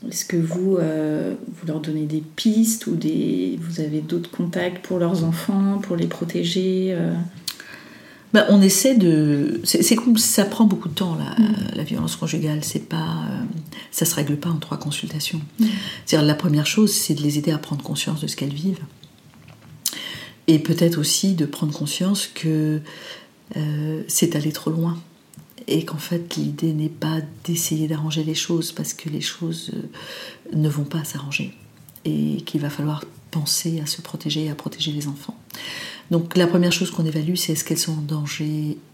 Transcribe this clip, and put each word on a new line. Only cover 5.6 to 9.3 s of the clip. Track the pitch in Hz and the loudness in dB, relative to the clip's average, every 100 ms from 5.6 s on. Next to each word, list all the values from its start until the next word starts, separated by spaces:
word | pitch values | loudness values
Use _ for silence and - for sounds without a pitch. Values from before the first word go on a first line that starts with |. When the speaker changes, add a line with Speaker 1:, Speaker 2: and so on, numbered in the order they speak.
| 196 202 | 2 0
Speaker 1:
pour | 196 170 | -2 -2
les | 170 | -2
protéger, | - 170 175 175 180 185 185 185 | -2 -4 -2 0 0 0 0 0
euh ? | 175 170 170 175 175 - - - - - - - - - | 0 0 0 -4 -6 -12 -12 -16 -18 -20 -20 -20 -20 4
Speaker 2:
Ben, | 214 - | 6 8
on | 202 | 8
essaie | 190 - 269 254 | 8 6 6 8
de, | 175 156 151 | 8 6 6